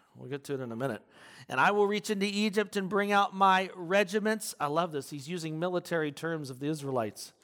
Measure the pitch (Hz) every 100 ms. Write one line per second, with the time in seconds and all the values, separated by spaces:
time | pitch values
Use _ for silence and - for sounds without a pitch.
0 | _ 123 127 139 139 135 123 113 135 104
1 | - - - - - 127 165 208 202 208
2 | - 208 202 202 214 196 202 202 190 202
3 | 202 202 196 190 196 185 185 185 170 196
4 | 196 214 214 220 - - 143 156 175 147
5 | 127 147 135 180 160 156 180 180 175 170
6 | 151 139 160 160 135 127 143 156 139 127
7 | 110 - - -